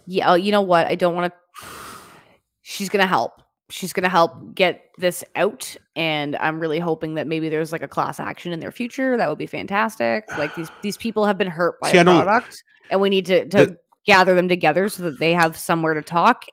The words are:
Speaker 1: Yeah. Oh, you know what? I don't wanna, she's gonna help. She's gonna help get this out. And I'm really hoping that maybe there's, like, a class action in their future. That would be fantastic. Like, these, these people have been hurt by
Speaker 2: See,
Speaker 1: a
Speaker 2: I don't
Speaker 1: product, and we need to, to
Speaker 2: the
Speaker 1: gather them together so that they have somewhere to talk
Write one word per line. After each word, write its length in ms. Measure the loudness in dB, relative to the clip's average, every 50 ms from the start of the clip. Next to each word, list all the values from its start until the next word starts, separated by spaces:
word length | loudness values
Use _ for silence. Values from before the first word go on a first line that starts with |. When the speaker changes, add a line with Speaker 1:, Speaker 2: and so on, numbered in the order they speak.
| _
Speaker 1:
Yeah. 240 | -6 -4 0 2 4
Oh, 40 | 4
you 160 | 4 2 2
know 120 | 2 2 2
what? 240 | 4 4 2 2
I 80 | 2 0
don't 200 | 0 0 0 0
wanna, 180 | 0 -2 -4 -6 _ _ _ _ -20 -20 -20 -18 -18 -18 -18 -20 -20 -20 -20 -20 -20 _ _ _ _ _ _ _ _ _
she's 260 | -14 -10 -8 -6 -2
gonna 180 | 0 0 0
help. 360 | 2 2 0 -2 -2 -6 _ _ _ _ _ _ _
She's 220 | -14 -10 -10 -8 -4
gonna 160 | -4 -2 0
help 460 | 2 4 2 2 0 -4 -20 -10 -4
get 280 | 0 0 0 0 -2 _ _ _ -4
this 240 | -4 -4 -4 -4 -8 -10 -4
out. 400 | -2 -2 -2 -2 -6 -12 -16 -16 -18 _ _ -8
And 400 | -4 -4 -2 -2 -2 -4 -4 -4
I'm 220 | -4 -2 -4 -2 -2
really 200 | -4 -4 -2 -2
hoping 340 | -2 -2 -4 -4 -4 -6 -6
that 120 | -6 -4 -4
maybe 200 | -4 -4 -2 -2
there's, 220 | -2 -4 -4 -4 -6
like, 100 | -8 -10
a 60 | -6
class 300 | -4 -4 -4 -4 -6 -8
action 340 | -10 -10 -10 -10 -10 -10 -10
in 60 | -8
their 120 | -10 -10 -10
future. 440 | -10 -10 -8 -6 -4 -2 0 0
That 120 | 0 0 -2
would 100 | -4 -4
be 80 | -8
fantastic. 760 | -8 -8 -10 -8 -4 -2 -2 -2 -2 -4 -4 -2 -2 -2 -2 -4 -6 -6
Like, 180 | -6 -6 -6 -6
these, 120 | -8 -12 -12 -12 -10 -8
these 140 | -8 -8
people 280 | -6 -8 -6 -2 0 0
have 120 | 0 0 0
been 80 | -2 -4
hurt 300 | -2 -2 -2 -2 -2 -2
by 120 | 0 4 6
Speaker 2:
See, 60 | 6
Speaker 1:
a 20 |
Speaker 2:
I 40 | 8
don't 200 | 8 6 6 4
Speaker 1:
product, 400 | 4 2 0 -2 -4 -10 -20 -20 _ _ _ _ -2
and 100 | 0 0
we 80 | 2 2
need 160 | 2 0 2
to, 180 | 2 2 2 2 2
to 180 | 4 4 4
Speaker 2:
the 100 | 4 2 -4 _ _ _ _ _
Speaker 1:
gather 280 | 4 6 6 6 6 4
them 140 | 4 4 2
together 400 | 2 2 2 2 2 2 0 -2
so 160 | -4 -6 -8
that 140 | -8 -6 -2
they 120 | 0 0 2
have 220 | 2 2 0 0
somewhere 380 | -4 -4 -2 -2 0 0 -2 -2
to 80 | -4 -4
talk 420 | -4 -2 2 2 2 2 0 -4 -14